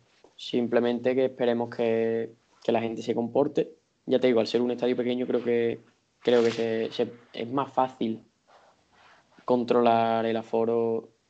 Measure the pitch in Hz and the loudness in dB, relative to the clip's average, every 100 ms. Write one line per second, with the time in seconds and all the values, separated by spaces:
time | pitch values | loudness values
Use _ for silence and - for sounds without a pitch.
0 | _ _ _ _ - 123 117 120 120 120 | _ _ _ _ -6 -2 0 2 2 0
1 | 127 127 131 127 120 120 120 120 117 113 | 0 0 0 0 0 0 -4 -2 0 0
2 | 113 113 113 - _ _ - 113 113 113 | 0 -2 -6 -12 _ _ -2 0 -2 -6
3 | 120 113 117 120 147 156 - - _ _ | -4 -4 0 0 0 0 -4 -8 _ _
4 | - 127 127 113 107 117 123 120 120 123 | -2 2 4 4 2 0 0 0 -2 0
5 | 123 123 123 123 120 117 117 117 - _ | -2 -2 -2 -2 0 0 0 -4 -12 _
6 | _ _ - 120 117 113 113 113 113 - | _ _ 2 4 4 0 -2 -2 -4 -4
7 | 117 - - - 117 139 131 - 131 - | -6 -6 -18 -10 -6 -4 -4 -2 -2 -2
8 | 113 110 - _ _ - _ _ _ _ | -6 -6 -12 _ _ -20 _ _ _ _
9 | - - _ - - 123 120 120 120 113 | -20 -20 _ -14 -2 0 2 4 4 4
10 | 113 113 113 113 113 113 113 117 117 113 | 2 0 0 -4 -2 -2 0 0 0 -4
11 | - _ | -8 _